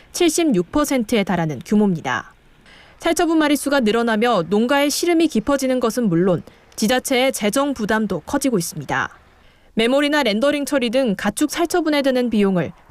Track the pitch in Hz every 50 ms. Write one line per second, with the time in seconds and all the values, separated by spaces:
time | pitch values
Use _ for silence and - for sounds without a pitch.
0 | - - - - 254 233 - - 339 311 240 175 175 - - 294 294 285 285 254
1 | 226 - 254 214 196 - 190 175 165 156 147 143 - - 214 208 214 202 180 151
2 | - 135 123 110 - - - _ _ - - _ _ - - - - - - -
3 | - 330 339 - 349 311 330 320 302 294 294 269 - 277 277 285 240 208 208 233
4 | 233 233 220 214 226 247 233 190 165 160 196 208 233 247 285 277 285 294 285 -
5 | - 339 349 320 339 311 - 220 208 - 285 277 262 254 254 254 240 226 214 254
6 | 240 202 165 165 180 196 175 160 - - - - _ _ - - 226 208 254 254
7 | - - 269 240 254 269 262 - - 208 196 277 277 294 269 - 220 190 226 214
8 | 220 202 196 160 - - - 285 - 269 240 185 170 - - 156 135 - 139 131
9 | 107 - - - - - _ _ - - - _ _ - _ - 226 233 262 277
10 | 294 285 302 302 285 220 196 214 247 285 294 294 285 - 294 277 247 240 214 262
11 | 269 233 190 - - 208 - - 302 285 - - 349 330 - 359 311 330 302 285
12 | 262 269 254 254 247 240 226 208 202 196 190 175 151 - - - - -